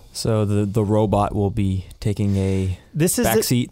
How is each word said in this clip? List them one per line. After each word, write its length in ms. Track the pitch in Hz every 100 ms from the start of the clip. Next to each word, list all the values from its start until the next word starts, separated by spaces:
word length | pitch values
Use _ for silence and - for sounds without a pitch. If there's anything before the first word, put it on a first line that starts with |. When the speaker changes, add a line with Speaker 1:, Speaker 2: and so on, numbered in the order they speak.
| -
Speaker 1:
So 340 | - 120 113 104
the, 200 | 104 104
the 180 | 98
robot 500 | 101 107 107 101 101
will 160 | 104 101
be 360 | 107 98 95 - -
taking 360 | 110 101 104 98
a 400 | 95 95 92 90 -
Speaker 2:
This 240 | - 175 -
is 80 | 233
Speaker 1:
back 120 | 113
Speaker 2:
the, 60 |
Speaker 1:
seat. 280 | 110 123 123